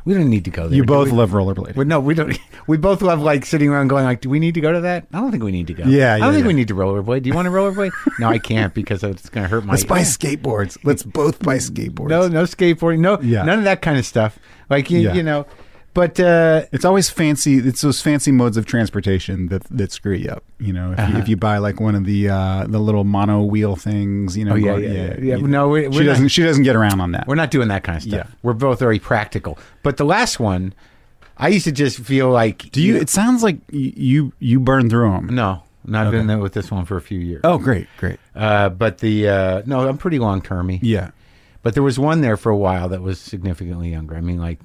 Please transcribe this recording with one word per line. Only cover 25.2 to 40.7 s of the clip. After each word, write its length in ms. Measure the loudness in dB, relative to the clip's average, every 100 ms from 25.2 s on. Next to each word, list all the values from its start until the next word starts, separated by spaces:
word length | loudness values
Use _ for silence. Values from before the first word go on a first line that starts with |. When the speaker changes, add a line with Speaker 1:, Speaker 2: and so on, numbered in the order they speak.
Speaker 1:
Yeah, 160 | -2 -2
Speaker 2:
you 100 | 0
Speaker 1:
no, 220 | 2 2
we, 140 | 2
Speaker 2:
she 40 | 0
Speaker 1:
we're 100 | 2
not 40 | 4
Speaker 2:
doesn't, 220 | 4 4
she 120 | 4
doesn't 220 | 2 4
get 100 | 4
around 260 | 4 4 2
on 120 | 0
that. 160 | -4 -2
Speaker 1:
We're 80 | -2
not 160 | 0
doing 160 | 0 0
that 160 | -2
kind 120 | -4 -6
of 60 |
stuff. 240 | -6 -8 -8
Speaker 2:
Yeah. 60 | -8
Speaker 1:
We're 120 | -4
both 260 | 0 0 2
very 180 | 2 0
practical. 580 | 0 -2 -2 -6 -8 -12 -16 -6
But 120 | -4 0
the 60 |
last 360 | 0 0 0 -2
one, 340 | -2 -2 -4 -10 -20 _ _ _ -20 -4
I 100 | 0
used 160 | 2 0
to 60 |
just 260 | 0 -2 -2
feel 320 | -2 0 2
like 400 | 4 2 -2 -6
Speaker 2:
Do 100 | 0
you? 120 | 2
Speaker 1:
you 60 | 2
Speaker 2:
It 80 | 0
sounds 320 | 0 2 2
like 160 | 2 -2 -6
y-, 200 | -6 -6 -2
you, 360 | 2 2 0 -2
you 200 | 0 2
burn 300 | 4 2 4
through 240 | 4 2
'em. 140 | 2 -2
Speaker 1:
No, 280 | -2 -2 -4 -10 _ -6
no, 140 | -2
I've 60 | 0
Speaker 2:
Okay. 80 | 0
Speaker 1:
been 80 | 0
there 100 | 0
with 140 | -2
this 160 | -6 -6
one 140 | -6 -4
for 100 | -6
a 60 |
few 160 | -6 -8
years. 220 | -6 -2
Speaker 2:
Oh, 140 | 0 2
great, 280 | 0 -2 -4 -8
great. 200 | -8 -8 _
Speaker 1:
Uh, 360 | -4 0 2 2
but 280 | 0 -2 0
the, 300 | -2 2 2
uh, 340 | 2 2 -2 -2
no, 200 | -2 0
I'm 120 | -2
pretty 200 | -2 0
long-termy. 600 | 0 -2 -4 -4 -4